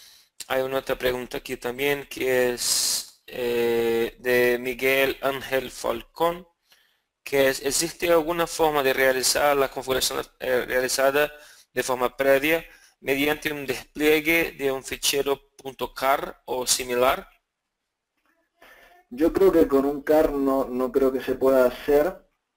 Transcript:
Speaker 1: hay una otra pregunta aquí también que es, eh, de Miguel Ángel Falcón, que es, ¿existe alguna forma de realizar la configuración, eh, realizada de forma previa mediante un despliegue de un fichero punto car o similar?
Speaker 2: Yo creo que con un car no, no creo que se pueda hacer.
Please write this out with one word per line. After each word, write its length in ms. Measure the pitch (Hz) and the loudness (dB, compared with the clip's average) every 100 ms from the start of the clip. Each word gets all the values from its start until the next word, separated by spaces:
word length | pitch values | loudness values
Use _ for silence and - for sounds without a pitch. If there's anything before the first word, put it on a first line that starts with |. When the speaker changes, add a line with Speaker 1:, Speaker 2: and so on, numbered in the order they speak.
| - - _ - - | -20 -20 _ -14 -6
Speaker 1:
hay 120 | 131 | -4
una 180 | 131 135 | -2 -4
otra 180 | 131 131 | -4 -2
pregunta 400 | 127 127 123 139 | -2 -2 -6 -10
aquí 180 | - 123 | -10 -8
también 500 | 123 123 143 143 131 | -8 -4 -2 -2 -4
que 420 | - 131 127 123 | -6 0 2 2
es, 720 | 120 - - - - - - - | 0 -2 0 -2 -4 -8 -18 -16
eh, 920 | - 120 120 117 117 117 117 117 - | -6 -2 0 0 0 0 0 -2 -4
de 380 | 123 123 123 120 | 0 2 2 0
Miguel 580 | 127 120 131 135 135 - | -4 -4 0 2 0 -2
Ángel 500 | 135 139 120 135 127 | -4 -4 -4 -4 -4
Falcón, 760 | - 120 117 - - 165 175 185 _ _ _ _ _ _ _ | -8 -6 -6 -8 -4 -2 -4 -12 _ _ _ _ _ _ _
que 240 | - 139 135 | -4 2 2
es, 180 | 131 139 | 0 -2
¿existe 460 | - 165 - 175 | -2 -4 -4 0
alguna 340 | 170 156 170 165 | 2 2 -2 -4
forma 380 | - 160 147 | 0 0 2
de 80 | 131 | 0
realizar 640 | 131 135 131 123 139 147 139 | 2 2 2 0 2 2 2
la 160 | 135 | 0
configuración, 500 | - 127 131 - 135 131 - | -4 -4 -2 -2 -4 -10 -8
eh, 240 | 131 123 - | -2 -2 0
realizada 680 | 127 127 - 135 139 147 - - - _ | -2 -2 0 2 2 0 -4 -20 -20 _
de 80 | 123 | -6
forma 340 | 127 127 123 - | -4 -2 -2 0
previa 480 | 139 139 147 165 165 - _ _ | 4 4 4 -2 -4 -20 _ _
mediante 540 | 131 139 147 151 156 | -4 0 0 -2 -4
un 120 | 147 131 | -6 -6
despliegue 840 | 120 - - 151 156 151 165 160 | -8 -8 -2 2 2 2 0 0
de 180 | 151 135 | -2 -4
un 140 | 131 | -4
fichero 720 | 123 131 - 139 139 135 _ _ | -6 -6 -2 0 0 -4 _ _
punto 380 | 135 127 123 | -14 -8 -10
car 500 | - 135 147 180 - - | -2 0 0 -2 -10 -6
o 220 | 131 123 | -4 -2
similar? 640 | - 127 123 127 190 185 _ _ _ _ _ _ _ _ _ _ _ _ _ - - - _ - | -2 0 2 2 2 -4 _ _ _ _ _ _ _ _ _ _ _ _ _ -20 -20 -20 _ -12
Speaker 2:
Yo 220 | 123 165 | 0 2
creo 200 | - 190 | 4 6
que 140 | 170 139 | 6 6
con 200 | 135 139 | 4 2
un 160 | 147 | -2
car 320 | 139 151 156 | 2 4 4
no, 320 | 143 135 135 123 | 2 0 0 -2
no 260 | 123 127 | -2 -2
creo 180 | 131 131 | 2 0
que 120 | 131 | 0
se 140 | 127 127 | -4 0
pueda 300 | 131 131 123 | 4 6 4
hacer. 540 | - - 143 170 185 _ _ _ | 2 2 2 2 -4 _ _ _